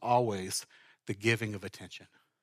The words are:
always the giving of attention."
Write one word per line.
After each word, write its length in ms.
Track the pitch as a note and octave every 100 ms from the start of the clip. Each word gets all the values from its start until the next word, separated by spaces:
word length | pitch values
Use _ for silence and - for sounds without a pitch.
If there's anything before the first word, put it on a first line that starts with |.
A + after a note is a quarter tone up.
always 640 | A#2 B2 A#2+ G2 F#2 - - - _ _ -
the 80 |
giving 420 | G2+ A2 A2+ A2 G2+
of 80 |
attention." 440 | F#2+ - A2+ - A2 _ _ _